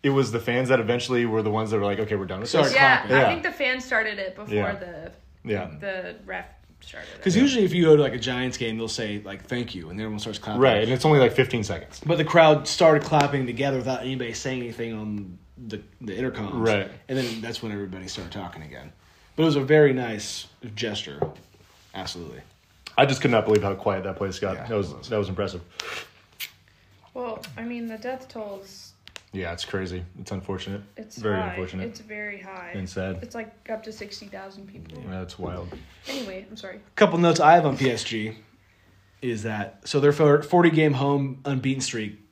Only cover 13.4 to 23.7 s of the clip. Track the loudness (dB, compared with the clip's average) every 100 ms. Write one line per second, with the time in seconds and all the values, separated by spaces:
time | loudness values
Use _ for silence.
13.4 | -2 -2 -2 0 -2 -4 -4 -6 -6 -8
14.4 | -6 -6 -6 -8 -8 -6 -6 -8 -10 -16
15.4 | -20 -18 -12 -12 -14 _ -10 -6 -6 -6
16.4 | -6 0 2 2 0 -10 -6 -4 -4 -6
17.4 | -8 -8 -8 -8 -8 -10 -12 -12 -10 -10
18.4 | -12 -14 -16 -16 -18 -20 _ _ _ 2
19.4 | 2 2 6 8 8 4 -2 -6 -8 -12
20.4 | -14 _ -16 -8 -6 -6 -10 -6 -6 -6
21.4 | _ _ _ _ _ -12 -10 -10 -12 -16
22.4 | -20 _ _ _ -4 2 2 4 2 2
23.4 | 4 2 2